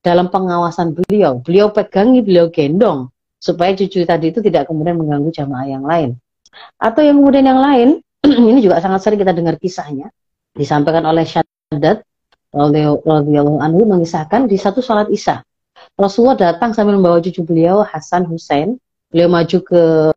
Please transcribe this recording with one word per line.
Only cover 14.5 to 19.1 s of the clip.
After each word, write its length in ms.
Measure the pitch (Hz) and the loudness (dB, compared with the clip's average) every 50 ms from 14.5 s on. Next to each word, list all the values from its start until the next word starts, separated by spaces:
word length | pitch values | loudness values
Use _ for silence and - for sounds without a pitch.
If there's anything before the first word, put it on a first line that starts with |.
| 196 | -2
satu 240 | 190 - 202 196 262 | -2 -2 -4 -4 -4
sholat 320 | 247 - 226 208 208 208 | -4 -2 -2 -2 0 -2
Isya, 320 | 202 208 - - 147 120 - _ _ _ _ _ _ _ - _ _ | -4 -4 -2 -4 -6 -6 -8 _ _ _ _ _ _ _ -20 _ _
Rasulullah 440 | - 196 196 196 - 233 254 269 - | -2 -2 0 2 2 2 2 4 2
datang 320 | 196 175 165 170 240 233 | 2 0 0 0 -4 -4
sambil 240 | 214 226 208 208 202 | -2 0 0 2 2
membawa 240 | 196 185 175 170 170 | 2 2 2 2 2
cucu 240 | 170 185 165 - 170 | 0 -2 -6 -8 -6
beliau, 400 | 160 175 160 165 170 185 208 208 | -2 0 0 2 2 2 2 0
Hasan 400 | 202 - 156 - - - 180 185 | -2 -6 -14 -10 -4 -4 -4 -4
Hussein. 540 | 165 165 165 - - 151 139 151 190 254 254 _ _ _ _ _ | -4 -6 -10 -6 -4 -4 -2 -2 -4 -6 -8 _ _ _ _ _
Beliau 160 | _ | _